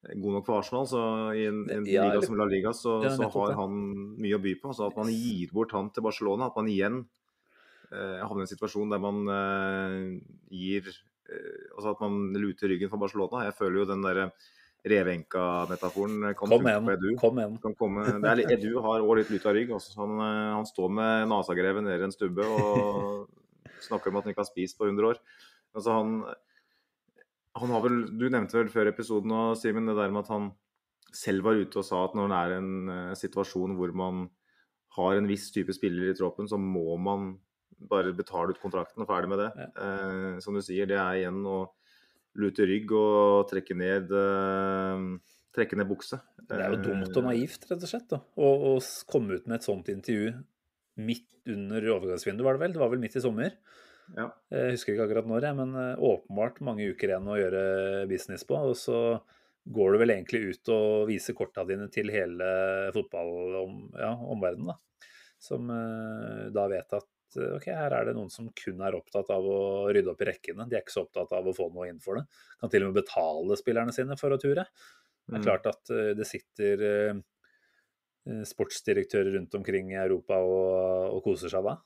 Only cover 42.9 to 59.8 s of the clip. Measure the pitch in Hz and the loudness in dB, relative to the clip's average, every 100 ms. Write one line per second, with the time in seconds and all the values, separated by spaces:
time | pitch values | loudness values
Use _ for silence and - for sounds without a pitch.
42.9 | 110 107 104 101 101 98 95 - 90 90 | 2 6 6 8 6 4 -2 -4 -2 0
43.9 | 98 90 98 98 98 98 95 98 95 95 | 0 2 2 2 2 0 0 0 0 -2
44.9 | 95 92 92 _ _ _ - 113 101 98 | -2 -4 -8 _ _ _ -2 0 0 -2
45.9 | 101 - 135 - - - 98 95 95 95 | -2 -6 -12 -14 -20 -8 -4 -2 0 0
46.9 | 98 95 95 127 120 139 - - 175 175 | -2 0 0 2 0 -2 -6 -8 -6 -6
47.9 | 240 240 143 - - 143 139 139 131 131 | -8 -4 -6 -6 2 6 6 4 2 0
48.9 | - - 147 107 90 - 117 - 98 90 | -12 -2 0 0 -4 -4 -4 -2 -4 -4
49.9 | 98 - 110 107 120 139 _ _ _ _ | -8 -2 -2 -2 -4 -14 _ _ _ _
50.9 | - 107 117 _ _ - 104 98 110 107 | -10 -6 -6 _ _ -8 -6 -4 -2 2
51.9 | 104 92 90 101 101 127 135 170 165 123 | 0 0 -2 -4 0 2 2 0 2 2
52.9 | 127 117 135 120 110 156 - _ - - | 2 -2 0 0 0 -2 -4 _ -20 -20
53.9 | - - - 117 - _ 135 127 123 - | -20 -18 -8 -8 -10 _ -2 0 0 -2
54.9 | 104 110 107 113 113 143 139 131 131 127 | 0 2 0 0 0 0 -2 -4 -4 -4
55.9 | 127 135 95 - 98 117 120 143 107 104 | 2 4 2 0 -2 -2 -2 -6 -4 -4
56.9 | 90 101 95 98 104 95 95 95 95 98 | -2 0 0 0 0 2 2 2 0 0
57.9 | 98 98 92 - 95 - 143 139 123 - | -2 -2 -4 -4 -12 -4 0 0 -2 0
58.9 | 120 117 113 _ _ _ _ - 110 | 0 2 0 _ _ _ _ -8 4